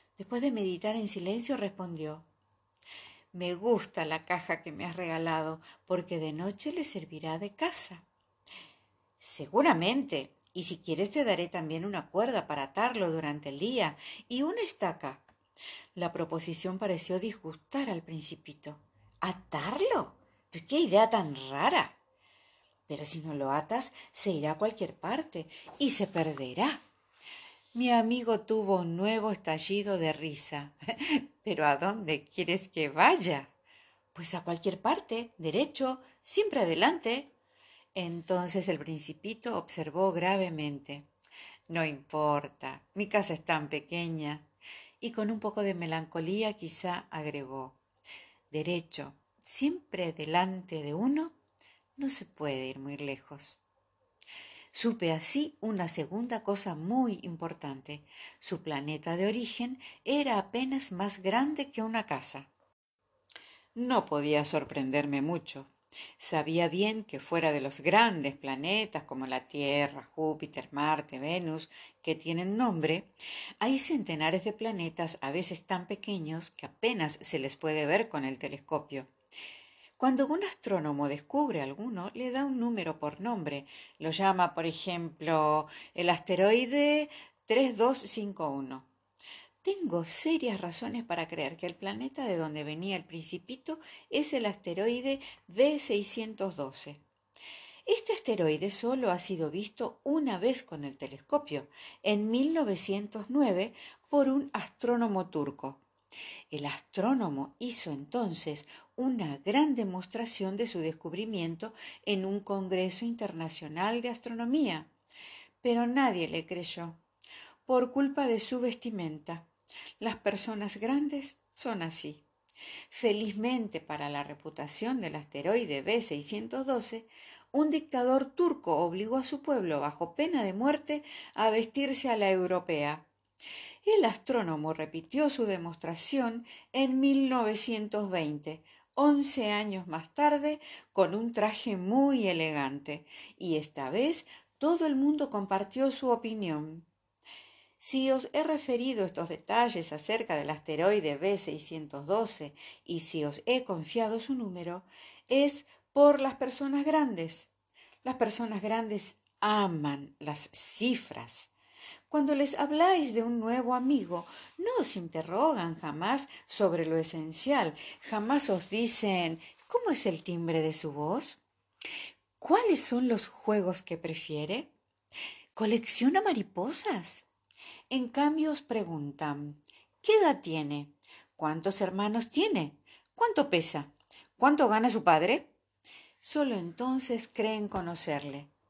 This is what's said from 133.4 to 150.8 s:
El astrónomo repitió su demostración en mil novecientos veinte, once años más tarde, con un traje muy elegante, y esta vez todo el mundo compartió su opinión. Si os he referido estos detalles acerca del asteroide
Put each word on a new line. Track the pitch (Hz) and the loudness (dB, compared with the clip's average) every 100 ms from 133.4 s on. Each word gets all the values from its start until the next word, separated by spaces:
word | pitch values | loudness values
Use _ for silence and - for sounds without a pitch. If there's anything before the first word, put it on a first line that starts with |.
| - - - - 415 | -18 -16 -16 -4 4
El | 427 233 | 6 6
astrónomo | - - 247 170 156 156 | 2 -2 0 0 -2 -2
repitió | 156 156 165 160 269 294 | -4 -4 -6 -4 2 2
su | 254 214 | 2 0
demostración | 185 170 165 160 165 - 277 233 233 - - - | 0 -4 -2 -2 2 2 2 2 -2 -10 -20 -4
en | 262 269 262 | 2 4 8
mil | 277 277 262 | 8 8 6
novecientos | 254 214 214 - 220 214 214 196 | 4 4 2 0 0 0 0 2
veinte, | 180 151 147 156 156 _ - _ - | 2 2 -2 -6 -10 _ -20 _ 4
once | 294 285 285 269 214 | 6 6 4 2 2
años | 208 214 190 180 | 2 0 -4 -4
más | 160 - | -6 -6
tarde, | - 294 294 294 302 - - - | 4 6 6 2 -2 -8 -20 -4
con | - 170 202 | 4 4 4
un | 233 | -2
traje | 233 214 214 233 190 | 0 0 0 -4 -2
muy | 185 254 277 262 196 | 2 4 6 4 2
elegante, | 170 160 151 135 143 151 151 - - - - | 2 0 0 -2 -4 -8 -10 -12 -20 -20 -8
y | 180 151 | -2 -2
esta | 151 147 131 | -2 -8 -2
vez | 190 294 330 - - _ - | 0 2 0 -4 -20 _ -2
todo | 302 339 311 | 2 2 2
el | 262 | 4
mundo | 285 302 277 | 2 2 0
compartió | 208 196 196 196 254 269 | -2 0 -2 -2 0 0
su | 262 254 | 2 2
opinión. | 233 226 220 185 151 156 165 _ _ _ _ - - - - _ - | 2 0 -4 -2 -2 -4 -12 _ _ _ _ -20 -20 -20 -20 _ -6
Si | - 262 269 | -2 2 4
os | 262 - | 2 2
he | 285 | 0
referido | 311 302 285 240 254 226 185 | 0 0 0 0 0 0 -2
estos | 170 165 | -2 -6
detalles | 165 - 220 240 175 165 | -8 0 4 4 2 -4
acerca | 151 175 226 - 151 | -8 -2 -2 0 -2
del | 143 | -2
asteroide | 151 - 151 | -6 -4 2